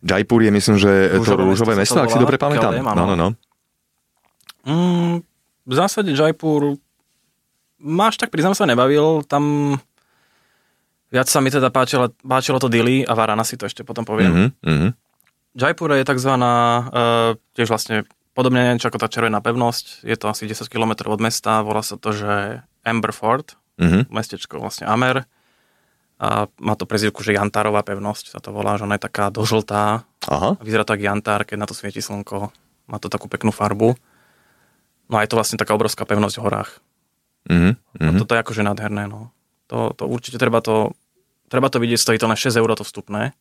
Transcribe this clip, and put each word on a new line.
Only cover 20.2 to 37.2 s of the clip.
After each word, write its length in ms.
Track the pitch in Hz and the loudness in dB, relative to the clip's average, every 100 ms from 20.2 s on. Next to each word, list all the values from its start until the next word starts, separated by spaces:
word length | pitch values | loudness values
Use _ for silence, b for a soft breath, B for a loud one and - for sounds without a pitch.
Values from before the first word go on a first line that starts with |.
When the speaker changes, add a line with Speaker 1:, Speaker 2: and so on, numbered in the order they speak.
| 104 | -4
Speaker 2:
asi 180 | 107 107 | -6 -8
desať 240 | 110 110 | -10 -8
kilometrov 400 | 120 113 107 - | -2 -2 -2 -4
od 100 | 107 | -2
mesta, 380 | 113 110 - 110 | -2 -2 -2 0
volá 220 | 107 107 | 0 -4
sa 140 | 110 104 | -4 -8
to, 180 | 110 | -6
že 180 | 104 104 101 101 120 - _ | -4 -2 -4 -4 -10 -16 _
Amber 280 | - 117 110 | -4 -2 -2
Fort, 480 | 107 110 127 - - _ | -4 -2 -2 -4 -20 _
Speaker 1:
Mhm. 320 | _ 87 90 131 | _ 2 4 2
Speaker 2:
mestečko 480 | 110 110 90 - 71 | -4 -8 -10 -12 -10
vlastne 280 | 107 - - | -10 -10 -4
Amer. 400 | 110 127 131 127 _ _ _ _ _ _ _ _ _ | 0 0 -2 -6 _ _ _ _ _ _ _ _ _
A 120 | 107 - 104 | -4 -2 -4
má 200 | _ 80 | _ -6
to 100 | 107 | -4
prezývku, 340 | 107 107 107 - | -4 -2 -2 -4
že 120 | 104 | -2
Jantárová 480 | 101 101 107 107 104 | 0 0 -2 0 -2
pevnosť 480 | 101 101 101 107 - | -4 -6 -6 -8 -12
sa 100 | - | -18
to 140 | - | -14
volá, 240 | 104 104 104 | -6 -4 -4
že 80 | |
ona 100 | 104 | -2
je 80 | 101 | -4
taká 240 | 107 - 101 | -4 -4 -4
dožltá. 800 | 107 110 110 107 104 104 110 - _ | -2 0 0 0 -2 0 -2 -6 _
Speaker 1:
Aha. 280 | - 73 92 | -4 0 0
Speaker 2:
A 80 | 196 | -2
vyzerá 240 | 107 110 | -2 -2
to 80 | 104 | 0
jak 80 | 104 | -2
jantár, 400 | 101 101 104 104 | -2 -4 -2 -4
keď 140 | 104 104 | -4 -8
na 80 | |
to 80 | 104 | -10
svieti 260 | 104 101 104 | -10 -12 -10
slnko. 540 | 107 101 101 101 101 _ _ _ _ | -10 -10 -10 -8 -10 _ _ _ _
Má 100 | 110 | -10
to 100 | - | -8
takú 160 | 104 - | -8 -8
peknú 220 | - 110 | -2 -2
farbu. 480 | 104 107 104 113 123 _ _ _ _ _ _ _ _ _ _ _ | 0 -2 2 2 2 _ _ _ _ _ _ _ _ _ _ _
No 100 | 113 | -2
a 80 | |
je 40 | 107 | 0
to 60 | |
vlastne 220 | 117 107 113 | 0 -2 -2
taká 160 | 110 | 0
obrovská 320 | 107 107 - | 2 0 -2
pevnosť 320 | 98 104 101 101 | -2 0 0 0
v 60 | |
horách. 280 | 110 107 104 - _ _ _ _ | -4 -4 -6 -14 _ _ _ _